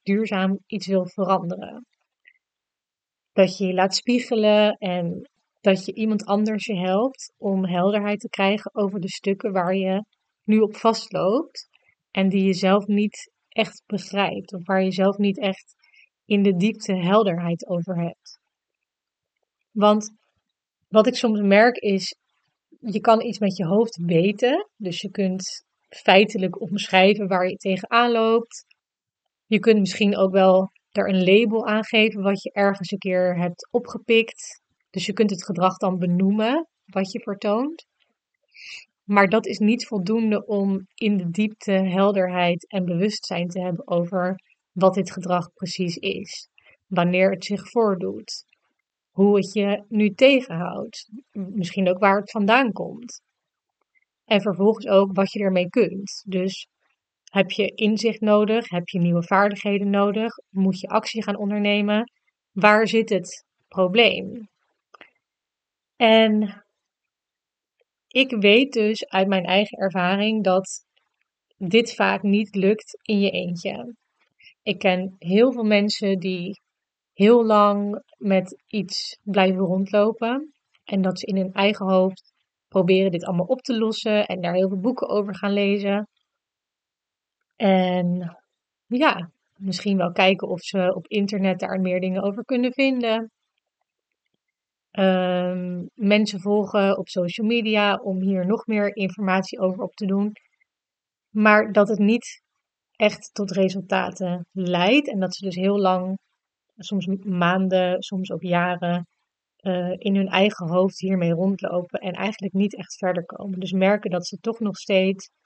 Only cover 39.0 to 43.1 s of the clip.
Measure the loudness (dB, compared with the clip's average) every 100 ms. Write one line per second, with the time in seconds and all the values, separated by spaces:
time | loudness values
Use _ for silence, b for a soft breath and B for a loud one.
39 | 0 2 4 2 0 0 0 0 -2 -6
40 | -2 -2 0 -2 -2 -2 -2 -2 -6 -6
41 | -2 0 -2 -2 -4 -4 -2 0 0 2
42 | 2 2 0 0 0 0 -4 -6 -2 0
43 | -2